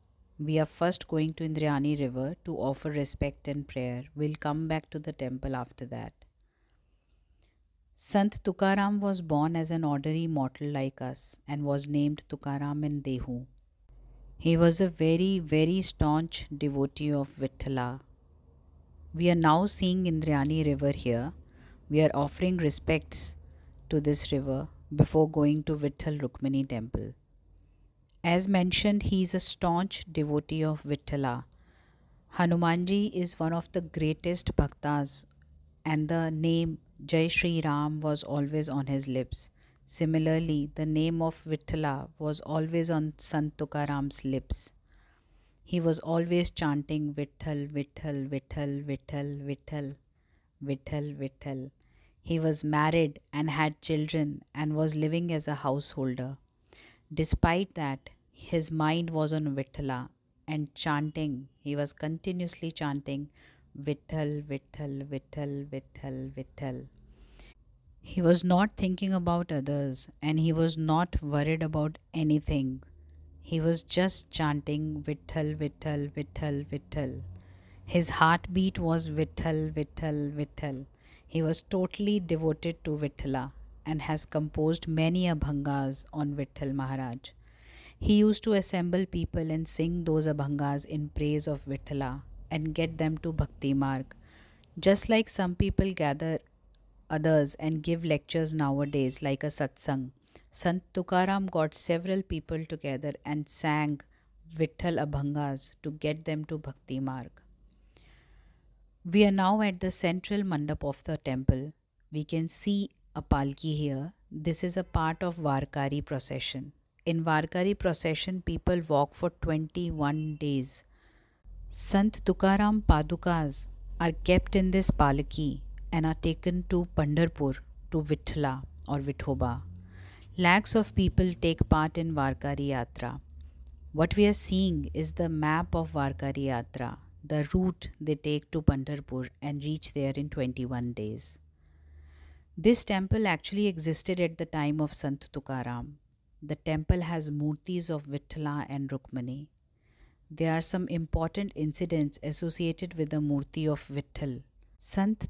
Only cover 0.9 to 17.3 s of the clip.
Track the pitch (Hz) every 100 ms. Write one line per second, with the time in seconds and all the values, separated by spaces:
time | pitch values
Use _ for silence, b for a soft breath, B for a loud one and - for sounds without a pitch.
0.9 | 180 - 160 156 156 160 156 151 143 143
1.9 | 147 131 127 135 - - 160 110 135 156
2.9 | 147 139 - 143 - - 143 139 135 123
3.9 | 123 143 147 151 151 151 147 160 160 -
4.9 | 156 151 147 131 131 139 131 123 - 131
5.9 | 120 110 - - _ _ _ _ _ _
6.9 | _ _ _ _ _ _ _ _ _ _
7.9 | - - 208 202 - - 180 190 196 202
8.9 | 208 202 185 165 147 156 165 160 165 151
9.9 | 143 151 160 165 151 131 - 147 147 135
10.9 | - 127 - - - - 147 143 143 143
11.9 | 147 147 147 - 143 143 139 143 147 147
12.9 | 147 135 127 123 123 127 - _ _ -
13.9 | - - - - - 160 165 170 165 190
14.9 | 165 160 165 190 190 156 156 160 185 -
15.9 | - 151 156 165 - - 143 147 139 139
16.9 | - 147 143 135